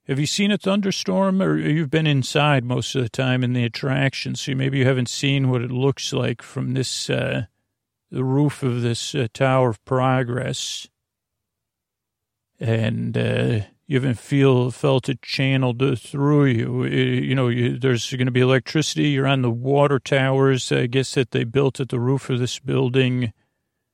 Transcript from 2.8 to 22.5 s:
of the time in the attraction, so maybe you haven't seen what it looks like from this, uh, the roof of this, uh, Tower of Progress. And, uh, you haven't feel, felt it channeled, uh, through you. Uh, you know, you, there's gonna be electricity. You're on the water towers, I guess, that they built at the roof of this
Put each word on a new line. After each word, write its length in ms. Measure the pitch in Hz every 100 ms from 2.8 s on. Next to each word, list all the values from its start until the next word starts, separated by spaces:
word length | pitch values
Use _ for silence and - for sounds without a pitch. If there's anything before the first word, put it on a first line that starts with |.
| 117
of 100 | 135
the 60 | 117
time 320 | - 131 127
in 120 | 123
the 100 | 123
attraction, 720 | 117 - 135 135 135 - 131 131
so 180 | -
maybe 260 | 139 135 135
you 60 | 127
haven't 240 | 131 120
seen 400 | - 139 139 131
what 120 | 127
it 100 | 120
looks 400 | 123 135 - -
like 300 | 131 123 120
from 320 | - 131 131
this, 360 | 131 127 - -
uh, 360 | 131 123 131 110 _ _ _ _ _ _
the 140 | - 131
roof 360 | 131 147 -
of 200 | 135 120
this, 340 | 120 117 - 147
uh, 120 | 117
Tower 360 | - 135 131 127
of 140 | 107 -
Progress. 1040 | 131 131 127 120 123 131 131 - - - _ _ _ _ _ _ _ _ _ _ _ _ _ _ _ _ _
And, 580 | 120 113 113 117 117 117
uh, 420 | 117 113 127 113 101 _ -
you 100 | 135
haven't 180 | 135 113
feel, 540 | - 139 135 123 127
felt 380 | - 147 131 -
it 120 | 127
channeled, 600 | - - 135 135 127 120
uh, 120 | 135 127
through 500 | - 143 143 147 139
you. 380 | 113 127 123
Uh, 40 | 127
you 480 | 139 127 127 143 135
know, 140 | 123
you, 280 | 120 120 131
there's 340 | 131 120 -
gonna 180 | 127 127
be 80 | 123
electricity. 680 | 127 131 - 160 147 156 151
You're 180 | 135 135
on 160 | 135
the 80 | 123
water 480 | 117 131 139 143 139
towers, 720 | - 139 131 135 135 127 -
I 160 | 139 127
guess, 260 | 131 131
that 180 | 147 123
they 120 | 131
built 360 | 120 135 139 -
at 100 | 127
the 100 | 127
roof 320 | 120 135 -
of 80 | 127
this 180 | 123